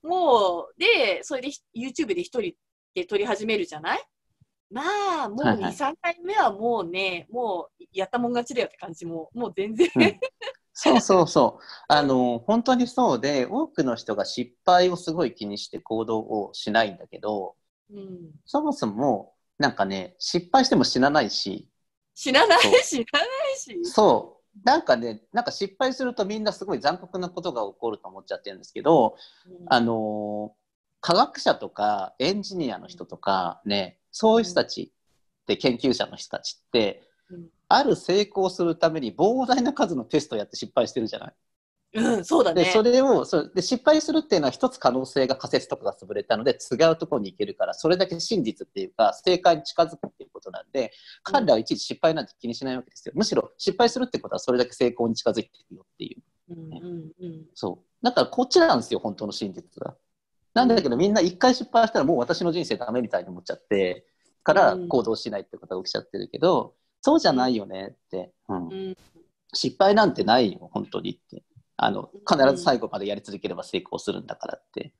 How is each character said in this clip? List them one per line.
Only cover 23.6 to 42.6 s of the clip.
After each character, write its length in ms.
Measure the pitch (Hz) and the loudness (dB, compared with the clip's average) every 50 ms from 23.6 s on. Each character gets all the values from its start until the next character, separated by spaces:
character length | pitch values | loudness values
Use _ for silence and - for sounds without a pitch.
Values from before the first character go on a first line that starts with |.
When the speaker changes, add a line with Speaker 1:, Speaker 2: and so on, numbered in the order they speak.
| - - 427 349 339 | -10 -12 -10 -8 -8
Speaker 1:
そ 560 | 359 - - 208 180 123 107 - - - _ _ _ _ | -2 2 4 6 6 6 4 0 -6 -20 _ _ _ _
う。 40 | - - | -2 2
な 140 | 240 269 | 2 2
ん 40 | 330 | 2
か 160 | 320 - 127 | 4 2 2
ね、 240 | 117 - 120 107 107 _ _ | 2 2 -8 -8 -10 _ _
な 120 | - 220 240 | -4 -4 -4
ん 20 | |
か 60 | - | -4
失 240 | - - 196 196 _ | -4 -6 -8 -8 _
敗 160 | _ 269 262 262 | _ -2 -2 -2
す 100 | - 269 | -2 -6
る 120 | 247 240 | -6 -2
と 100 | - 208 | -4 -4
み 140 | 190 214 220 | -4 -4 -4
ん 40 | 214 | -4
な 80 | 214 190 | -4 -4
す 120 | - 196 | -6 -8
ご 80 | 190 180 | -6 -6
い 60 | 120 | -2
残 180 | - 143 170 | 0 -2 -2
酷 220 | 180 - - - 185 | -2 -10 -12 -10 -8
な 100 | 180 175 | -8 -8
こ 120 | 180 180 165 | -10 -8 -8
と 100 | 180 135 | -6 -6
が 80 | 120 107 98 | -4 -6 -6
起 60 | 95 | -8
こ 140 | _ - 117 | _ -6 -6
る 80 | 107 - | -6 -6
と 80 | _ | _
思 140 | 95 95 95 | -18 -20 -18
っ 40 | _ | _
ち 80 | - 98 | -10 -10
ゃ 40 | |
っ 40 | - | -10
て 80 | _ 101 | _ -14
る 60 | 95 | -16
ん 40 | 92 | -16
で 60 | 90 | -20
す 80 | - _ | -16 _
け 80 | 110 | -2
ど、 340 | 107 139 165 151 117 - - - - - _ _ _ | 2 4 4 6 4 2 0 -6 -20 -20 _ _ _
Speaker 2:
う 160 | - - - 175 | -20 -20 -20 -2
ん。 20 | |
Speaker 1:
あ 120 | 170 139 120 | 2 2 4
の、 760 | 117 117 113 110 110 107 107 107 104 104 104 104 107 110 _ _ _ _ _ _ _ _ _ _ | 4 2 0 -2 -2 -4 -4 -6 -6 -6 -6 -8 -8 -10 _ _ _ _ _ _ _ _ _ _
科 120 | - - 170 | 0 2 4
学 260 | 196 262 - - 277 | 4 4 2 0 -4
者 140 | - - 160 | 0 0 0
と 160 | - - 98 | 0 -4 -14
か 460 | _ - 104 107 104 98 95 - _ | _ -2 0 0 0 -2 -4 -10 _
エ 140 | _ 131 160 | _ -2 -2
ン 100 | 196 208 | -2 -2
ジ 140 | 196 - 190 | -6 -8 -6
ニ 180 | 180 156 123 101 | -6 -4 -4 -6
ア 60 | 87 | -8
の 80 | 90 | -12
人 180 | 90 - - 87 | -18 -16 -16 -16
と 120 | _ - | _ -16
か 440 | - - 101 98 95 90 87 - - _ | -6 -2 0 0 0 0 -4 -6 -8 _
ね、 340 | 104 101 101 95 87 _ _ | -2 -2 -2 -2 -4 _ _
Speaker 2:
う 20 | |
ん。 60 | _ _ | _ _
Speaker 1:
そ 240 | - - - 226 220 | -10 0 4 4 4
う 40 | 233 | 4
い 20 | |
う 20 | 226 | 2
人 100 | 180 - | 0 0
た 100 | - 120 | -2 -2
ち 160 | - - - - - _ _ _ _ _ _ _ _ _ _ _ | -2 -4 -12 -12 -12 _ _ _ _ _ _ _ _ _ _ _
っ 20 | |
て、 80 | - - | -4 -4
Speaker 2:
う 20 | |
ん。 20 | - | 0
Speaker 1:
研 180 | - 135 120 | 2 0 0
究 160 | 117 - 135 117 | 2 0 0 0
者 140 | - 101 | 0 -4
の 80 | - - | -8 -8
人 200 | - - - - | -16 -12 -10 -10
た 60 | - | -10
ち 180 | - - - _ _ | -10 -12 -14 _ _
っ 40 | _ | _
て、 360 | - 156 - - - - _ _ _ _ _ _ | 0 0 0 0 -2 -8 _ _ _ _ _ _
Speaker 2:
う 80 | 180 | -18
ん。 120 | 175 170 - _ _ _ | -18 -18 -20 _ _ _
Speaker 1:
あ 160 | _ - 240 285 | _ 2 4 4
る 120 | 262 180 | 2 0
成 260 | - - - 180 202 | 0 0 0 2 2
功 280 | 208 196 - 196 190 185 | 0 0 0 0 0 0
す 140 | 185 - 175 | 0 0 -2
る 120 | 170 160 | -2 0
た 140 | 165 - 165 | 2 0 0
め 120 | 156 160 | 0 0
に 140 | 135 110 95 | -6 -6 0
膨 320 | - 160 208 240 262 262 | 2 2 2 4 2 2
大 140 | 226 247 277 | 2 2 2
な 120 | 240 294 285 | 2 -2 0
数 220 | - - 170 170 | -2 -2 -2 -2
の 100 | 131 110 | -6 -6
テ 140 | - - 151 | -2 -2 -2
ス 100 | - - | -2 -2
ト 60 | 127 | -6
を 20 | |
や 80 | 107 101 | -6 -6
っ 20 | |
て 80 | _ - | _ -10
失 160 | - - 107 _ | -12 -12 -4 _
敗 140 | 135 117 | 0 0
し 60 | - - | 0 -2
て 60 | 127 | -4
る 80 | 113 | -4
じ 80 | 104 - | -4 -6
ゃ 40 | - | -10
な 100 | - - | -14 -16
い。 60 | _ _ _ _ _ _ _ _ _ _ _ _ - | _ _ _ _ _ _ _ _ _ _ _ _ -4
Speaker 2:
う 220 | 214 233 233 240 202 | -2 0 0 0 0
ん、 40 | 175 | 0
そ 160 | - 320 330 | 0 2 4
う 20 | 226 | 4
だ 100 | 190 165 | 4 4
ね。 80 | 180 | 4